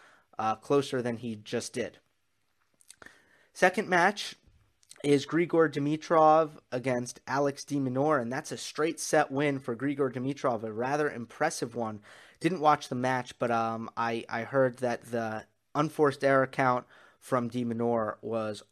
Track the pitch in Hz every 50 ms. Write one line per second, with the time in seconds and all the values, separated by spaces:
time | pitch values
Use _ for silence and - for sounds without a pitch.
0 | - - _ _ _ _ _ - 110 110 107 - - - 143 143 139 - 135 127
1 | 120 123 117 110 117 117 110 104 104 - - 117 - - - 160 107 87 - -
2 | _ _ _ _ _ _ _ _ _ _ _ _ _ _ _ _ _ _ - -
3 | - - - _ _ _ _ _ _ _ - - 185 185 185 226 190 135 180 175
4 | 170 196 208 - - - - _ _ _ _ _ _ _ _ _ _ - - -
5 | - 143 143 139 139 - 147 165 175 151 - 165 160 156 139 147 143 147 156 156
6 | - - 175 160 156 156 156 160 160 151 156 - - - - 127 120 135 123 123
7 | 123 120 - - - - 127 139 147 143 139 - - - 139 143 135 127 123 131
8 | 143 156 156 135 117 117 127 147 156 - 131 117 - - - - 151 170 - -
9 | - - - 156 147 - 135 135 151 147 139 131 - - 117 110 127 143 143 139
10 | 139 127 117 123 123 135 143 - - 139 120 107 113 110 107 110 120 131 143 151
11 | 151 147 - 120 117 - - - 151 165 165 - 147 120 113 120 113 110 107 104
12 | - - - - - - - - - 156 180 143 147 151 151 143 - - 131 123
13 | 127 127 131 127 123 - - - 131 117 117 113 113 113 113 113 113 113 - 110
14 | 117 117 117 117 - - - 117 113 - 139 135 131 127 123 123 127 123 120 -
15 | - 113 117 117 113 110 110 107 - _ _ _ _ _ - 143 151 156 - -
16 | 151 139 135 - 139 139 139 135 131 127 - - 135 127 123 123 - _ - -
17 | - - _ _ - - 135 127 120 117 110 127 120 117 113 113 117 117 120 113
18 | 110 107 - - - 110 113 113 110 107 107 - - _